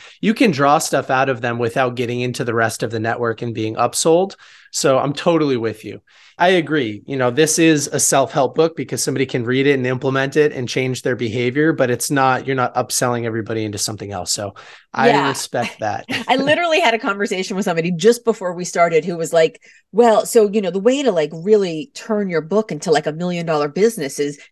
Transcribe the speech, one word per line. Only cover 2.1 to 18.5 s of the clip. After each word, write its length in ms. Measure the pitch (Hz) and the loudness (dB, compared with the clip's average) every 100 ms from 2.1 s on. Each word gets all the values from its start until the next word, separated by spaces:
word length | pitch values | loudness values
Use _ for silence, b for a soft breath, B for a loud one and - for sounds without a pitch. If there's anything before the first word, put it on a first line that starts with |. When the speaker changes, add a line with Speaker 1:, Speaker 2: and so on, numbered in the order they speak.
| 120 | -2
Speaker 1:
into 220 | 123 120 | -4 -4
the 100 | 123 | -2
rest 300 | 113 110 - | 0 0 -2
of 80 | 120 | -6
the 80 | 110 | -4
network 420 | 113 120 117 113 | -4 -2 -4 -4
and 140 | 120 113 | -6 -4
being 200 | 110 113 | -4 -2
upsold. 580 | 120 - 170 165 190 - B B B - | -2 0 2 2 0 -6 B B B -2
So 220 | 151 131 | 2 2
I'm 120 | 131 | 0
totally 460 | 143 - 165 151 123 | -2 0 2 2 0
with 260 | 113 107 | -2 -6
you. 200 | 107 107 b b b - | -12 -16 b b b 0
I 120 | 175 | 4
agree. 520 | 185 143 151 117 104 - | 4 2 -2 -2 -6 -6
You 100 | 135 | -2
know, 140 | 127 | 0
this 260 | 123 156 - | 2 2 4
is 300 | 165 151 - | 4 4 2
a 120 | 143 | -2
self-help 540 | - 147 127 151 127 | 2 2 2 0 0
book 220 | 156 160 165 | 2 0 0
because 260 | 127 127 | -6 -4
somebody 240 | - 131 131 | -4 -2 -2
can 180 | 139 | -2
read 220 | 113 131 139 | 0 2 2
it 80 | |
and 140 | 139 127 | 2 0
implement 500 | 127 139 135 135 151 | -2 -2 0 0 2
it 140 | 147 | 2
and 180 | 131 120 | 0 -4
change 320 | - 131 127 | -2 -2 -4
their 140 | 135 120 | -4 -4
behavior, 580 | 117 113 123 131 156 | -4 -2 -2 0 0
but 160 | 143 127 | 2 0
it's 220 | 120 - | 0 -2
not, 340 | 143 131 127 131 | 2 2 2 -2
you're 100 | 135 | -2
not 200 | 123 123 | 0 -2
upselling 500 | 123 - 127 120 117 | -2 -2 0 0 -2
everybody 400 | 113 104 113 107 | -4 -4 -4 -4
into 140 | 101 | -4
something 320 | - 107 101 | -6 -8 -10
else. 200 | 98 90 | -8 -6
So 220 | - 101 B B B B | -6 -6 B B B B
I 140 | 127 135 | 0 2
Speaker 2:
Yeah. 220 | 139 - | 4 0
Speaker 1:
respect 500 | - - 127 120 - | -4 -6 -4 -4 -6
that. 260 | 107 101 - | -6 -6 -8
Speaker 2:
<laughs> 200 | 262 226 | -8 -2
I 80 | 262 | 0
literally 440 | 277 311 349 311 | 2 0 2 2
had 140 | 311 | 2
a 60 | 226 | 0
conversation 560 | 285 302 302 208 226 190 | -2 -4 -4 -4 -4 -4
with 100 | 196 | -2
somebody 240 | 165 165 | -2 -2
just 340 | 170 196 233 | 2 4 4
before 300 | - 214 180 | 0 -2 -4